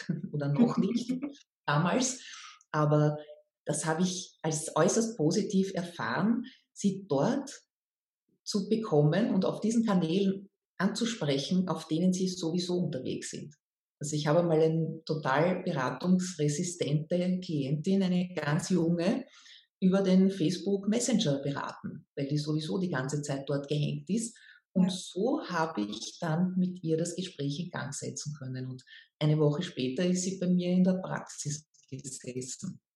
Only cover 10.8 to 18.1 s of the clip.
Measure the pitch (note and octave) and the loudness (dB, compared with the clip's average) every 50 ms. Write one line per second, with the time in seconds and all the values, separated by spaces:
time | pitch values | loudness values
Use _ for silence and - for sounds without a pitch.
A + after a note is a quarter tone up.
10.8 | F3+ G3+ - - A#3 A3 - - E3 C#3+ C3+ C#3 C#3+ - F#3 F#3 F3+ F3 E3 - | -2 -2 0 0 -2 -2 -2 -2 0 0 0 0 0 0 0 0 2 0 -2 -4
11.8 | - - D#3 E3 F#3 F#3 F3+ F#3 F#3 F#3 - - E3 D#3+ E3+ F3+ - - F3+ F3+ | -4 -4 -2 2 2 2 2 2 0 -2 -2 -4 -4 -2 -2 -2 -2 -2 -2 -2
12.8 | E3+ D3 C#3 B2+ - - - - - - - - - - - _ _ _ _ _ | -2 -4 -4 -6 -6 -6 -6 -6 -8 -10 -10 -12 -12 -14 -18 _ _ _ _ _
13.8 | _ _ _ _ D#3 D3 D3+ D3 D3 D3+ D3+ F3 F3 E3+ D#3 D#3 D#3+ D#3+ D#3+ E3 | _ _ _ _ -8 -4 -4 -2 2 4 4 4 4 4 4 4 4 4 4 2
14.8 | D#3+ D3+ - - - - D#3 D3 D3 C3+ C3 C#3+ E3 F#3 F#3 F3+ - F#3 D#3 C#3 | 0 -2 -4 -8 -6 -6 -6 -2 0 2 2 4 4 2 2 0 -2 -2 -2 -2
15.8 | B2+ B2+ C3 - - F3+ F#3 F#3 - - - - D3 D3 D3 E3+ F3+ F3+ - - | -2 -2 -4 -2 2 2 4 4 2 -2 -2 0 0 0 0 -2 -4 -6 -4 -4
16.8 | - D3 D3+ D3+ - - F3+ F3 F3+ F#3 F3+ F3+ - - D#3+ C#3 B2+ C3 D#3 D3+ | -2 0 0 0 0 0 -2 0 0 0 -2 -2 -4 -4 -2 -2 0 0 -2 -2
17.8 | - F#3+ G3 G3 F#3+ F3+ | 0 2 2 2 2 2